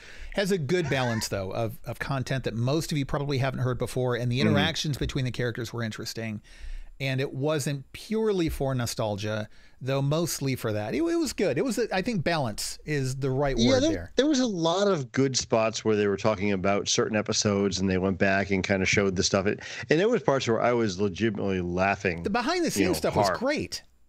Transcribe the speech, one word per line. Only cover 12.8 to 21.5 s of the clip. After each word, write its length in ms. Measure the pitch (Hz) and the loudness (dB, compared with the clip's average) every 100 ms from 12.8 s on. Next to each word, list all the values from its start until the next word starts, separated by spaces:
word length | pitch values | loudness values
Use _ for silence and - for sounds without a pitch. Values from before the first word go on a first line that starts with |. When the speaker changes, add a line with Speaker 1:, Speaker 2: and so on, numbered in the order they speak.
| - | -4
Speaker 1:
is 300 | 147 131 135 | -2 -2 -2
the 160 | 135 | -2
right 260 | 131 143 131 | 0 0 4
Speaker 2:
Yeah, 120 | 233 | 4
Speaker 1:
word 100 | 262 | 4
Speaker 2:
there, 80 | 302 | 4
Speaker 1:
there. 200 | 90 85 - | 0 -4 2
Speaker 2:
there 120 | 285 | 4
was 120 | 269 | 4
a 40 | 254 | 2
lot 420 | 185 165 180 202 | 2 2 4 4
of 240 | 175 123 | 2 0
good 240 | - 139 127 | 2 2 2
spots 480 | - 117 113 104 | 2 4 4 2
where 120 | 110 104 | 2 4
they 100 | 104 | 4
were 120 | 98 | 2
talking 340 | 110 101 104 | 2 2 2
about 360 | 98 95 101 - | 2 2 2 2
certain 300 | - 120 107 | 0 2 0
episodes, 640 | 101 107 107 101 101 92 | 0 0 2 2 2 2
and 100 | 98 | 0
they 80 | 92 | 2
went 220 | 95 90 | 2 2
back 320 | 98 98 98 | 2 2 2
and 120 | 95 | 0
kinda 220 | 90 98 92 | 2 0 2
showed 300 | - 98 92 | 2 2 2
the 80 | |
stuff. 240 | 92 101 95 | 2 2 0
It, 140 | - - - - | -2 -6 -8 0
and 100 | 151 | 2
there 80 | 214 | 4
was 120 | 233 | 2
parts 260 | 143 135 123 | 2 2 2
where 140 | 110 | 2
I 120 | 107 | 2
was 280 | 120 110 90 | 2 0 0
legitimately 600 | 104 85 113 104 101 | -2 0 -2 0 -2